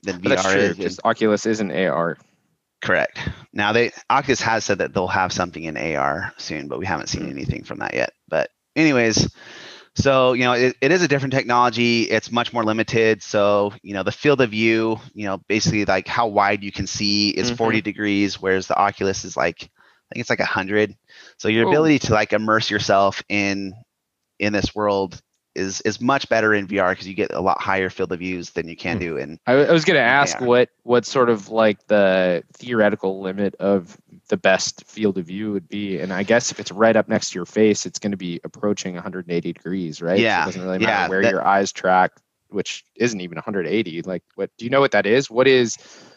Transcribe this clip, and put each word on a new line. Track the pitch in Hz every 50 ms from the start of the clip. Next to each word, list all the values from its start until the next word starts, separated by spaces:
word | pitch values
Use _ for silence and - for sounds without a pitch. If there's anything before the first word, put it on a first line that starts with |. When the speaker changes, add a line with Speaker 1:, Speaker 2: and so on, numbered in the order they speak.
Speaker 1:
than | - 101 92 90
Speaker 2:
But | 95 -
that's | - 92
Speaker 1:
V | 95 95
R | 95
Speaker 2:
true, | 98
Speaker 1:
is, | 101 98 85
Speaker 2:
'cause | 95 92 87 90 -
Speaker 1:
and | -
Speaker 2:
Oculus | 113 113 - 113 107 104 98 -
isn't | 113 107 110 104 87
A | 67 90 95
R. | 82 67 82 85 85 73 - _ _ _ _ _ _ _ _ _ _ _ -
Speaker 1:
Correct. | - - - 78 - - - - - - - - - _
Now, | - 104 101 104
they, | 110 120 120 - - - - -
Oculus | 120 139 139 135 120 -
has | - 117 113 107 -
said | - 101 90
that | 82 65
they'll | - 101 90
have | 92 - 95 92 85
something | - - 90 90 - 78
in | 82 80 76
A | 57 78 82 76
R | 69 69 71 71 98 - - -
soon, | - - - 80 76 71
but | 71 60 67
we | 95
haven't | 95 80 76 - -
seen | - - -
Speaker 2:
Hmm. | 69
Speaker 1:
anything | 69 69 - - - -
from | - - - -
that | - - -
yet. | 64 60 - - _ _
But | - 78 73 - - _ _ _ _ -
anyways, | 151 160 156 135 123 117 113 107 - - - - - - - - - - - - - - _ -
so, | - - 139 135 131 127 127
you | 123 123 127
know, | 123 123
it, | 120 127 127 - -
it | 135 139
is | 180 185
a | 175
different | 147 143 139 135 131 131
technology. | 135 92 117 120 123 123 120 110 120 120 120 117 117 113
It's | - 113 110 - -
much | 117 120 117 - 123
more | 117 110
limited. | 107 110 113 110 - 120 113 113 110 110 98
So, | - - - 104 101 101 104 101 101 101 101 -
you | - 98
know, | 101 95
the | 92 104
field | - - - 147 143 123
of | 127 107
view, | 107 107 113 113 113 110 113 113 110 107 - 123
you | - 107 104
know, | 98 98 90 _ -
basically, | 104 107 - - 110 104 101
like, | 95 95 92 90 -
how | - - 120
wide | 110 101 104 98 101 104 98 101
you | 98
can | - - 98
see | - - - 104 101 101 104 104 101
is | - - 117 123
Speaker 2:
Mm-hmm. | 117
Speaker 1:
forty | 117 113 113 110 110
degrees, | - 104 - 107 107 104 101 101 101 95 - -
whereas | 92 95 92 95 92 -
the | - -
Oculus | 101 101 - - 95 95 98 - -
is, | 92 -
like, | 64 73 87 82 - -
I | - _ _ _ _ _ _ _ - -
think | 120
it's, | 120 -
like, | 120 -
a | 95
hundred. | - - 101 95 95 104 107 107 101 104 _ _ _ - - - - _
So | - - 107
your | 110 113 113
Speaker 2:
Ooh. | 113
Speaker 1:
ability | 139 151 156 160 147 123
to, | - - 110
like, | 107 107 -
immerse | 104 104 107 110 110 110 - -
yourself | 104 104 - - 101 98 98 98 - - - -
in, | 104 104 101 101 98 101 98 95 98 117 - _ _ _ _ _ _ _ _ _ _ -
in | 101 107 104
this | 101 - - -
world | 107 104 104 98 98 98 87 82 - _ _ _ _ _ _ -
is, | 78 95 98 95 -
is | - 110 101 -
much | 120 127 139 135 - -
better | 117 110 110 107 107
in | 101 98
V | 90 101 98
R | 92 90 92
'cause | - 90
you | 95
get | 95 98 101 -
a | - -
lot | 92 95 - -
higher | - 98 95 95 95 90
field | - - 92 85
of | 92 82
views | 90 92 92 90 85 -
than | - 85 82 82
you | 85
can | - - 87 85
Speaker 3:
Hmm. | 92
Speaker 1:
do | 87 85 78 67
in | 67 73 82 - -
Speaker 2:
I, | -
I | 127 143 147 139
was | 170 165 151
gonna | 185 170 139
Speaker 1:
in | 117
Speaker 2:
ask | 120 131 143 143 135 - -
Speaker 1:
A |
R. | 127
Speaker 2:
what, | 120 120 123 120 - _ _ -
what | 120 123 120 113
sort | - - 139 120 120
of, | 113 104 98 -
like, | 110 113 110 110 101 - _ -
the | 107 104 98 95 95 92 92 90 87 82 - _ _
theoretical | - 120 123 120 110 107 104 107 - - 95 95 95
limit | 98 95 95 101 101 95 -
of | - 92 98 101 95 85 - - _ _ _ - - _ -
the | 104 92
best | - 98 95 - - - - - -
field | _ - 107 107 101 92 95
of | 85
view | 85 92 101 107 107
would | 101 95 82 -
be. | 101 104 101 98 92 71
And | 85 95
I | 92 92
guess | 104 104 113 120 - -
if | - -
it's | 101 -
right | 90 101 110 113 110
up | 107 101
next | 110 110 101 - -
to | -
your | 92 85
face, | - - 107 110 107 101 - -
it's | 92 - -
gonna | - 101 101
be | 92 92 87 85 - -
approaching | 85 - - 104 104 101 - - 95 87
a | 85
hundred | 85 98 90 90 85
and | 87 87
eighty | 85 85 90
degrees, | 82 - - 82 95 95 87 80 76 -
right? | 85 85 92
So | 101
Speaker 1:
Yeah, | 117 110 98 87
Speaker 2:
it | 76
doesn't | 92 90 92
really | 90 92 92 92
matter | 113 113
Speaker 1:
yeah, | 107 98 87 78
Speaker 2:
where | 92 95
Speaker 1:
that | 104 117
Speaker 2:
your | 117 113 -
eyes | 95 98 98 98 -
track, | - - - 92 92 92 92 85 _ _ _ _ _ _ _ _
which | 104 98 - - - - - _ _
isn't | - 117 120 110 92
even | 90 85 82
a | 80
hundred | - 117 104 98 82
eighty. | 78 98 113 104 87 80 85
Like, | 80 92 92 87 _ _ _
what, | 98 98 - _
do | - 117
you | 120
know | 135 139
what | 139 135
that | - 104 101
is? | 101 117 135 135 -
What | 110 123 131
is, | 135 131 127 120 110 - - - - - - - - -